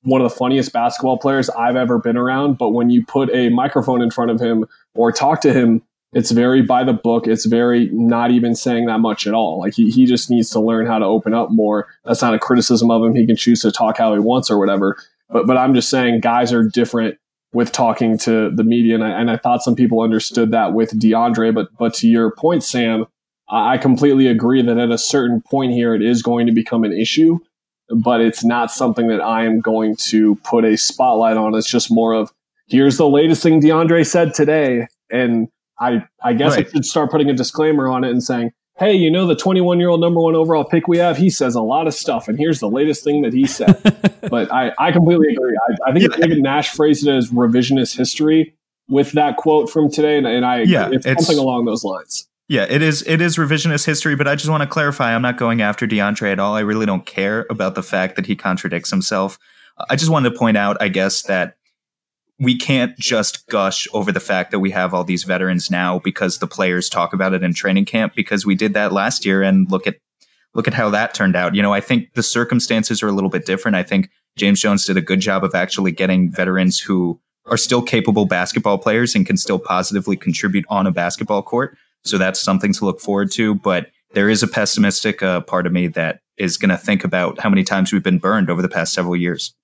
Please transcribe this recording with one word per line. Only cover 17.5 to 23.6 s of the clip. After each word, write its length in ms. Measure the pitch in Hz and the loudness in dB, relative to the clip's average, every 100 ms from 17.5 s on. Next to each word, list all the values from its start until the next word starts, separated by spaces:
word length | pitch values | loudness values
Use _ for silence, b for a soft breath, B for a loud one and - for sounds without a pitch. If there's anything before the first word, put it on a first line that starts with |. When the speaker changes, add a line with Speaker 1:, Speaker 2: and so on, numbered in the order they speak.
Speaker 1:
with 220 | 117 113 | -4 -2
talking 440 | - 120 110 113 113 | 0 0 0 0 0
to 300 | - 113 107 | 0 0 0
the 140 | 90 | 0
media. 320 | 110 120 113 113 | 2 2 2 2
And 80 | |
I, 60 | 110 95 | -2 -2
and 100 | 117 | -2
I 60 | 113 | -2
thought 260 | 123 123 | 0 0
some 140 | - 117 | 0 2
people 240 | 120 110 | 2 2
understood 500 | 113 110 - - 113 | 2 0 -2 0 0
that 200 | 113 98 | 2 0
with 200 | 107 113 110 | 0 0 2
DeAndre. 560 | 110 113 120 113 113 | 2 2 2 2 0
But, 140 | 113 101 - | 0 -4 -4
but 160 | 113 - | -4 2
to 120 | 113 | 2
your 240 | 117 113 | 4 2
point, 320 | - 160 170 | 0 0 0
Sam, 420 | - 127 117 110 113 _ _ _ _ | -2 -2 -2 -2 -4 _ _ _ _
I, 240 | 110 | -2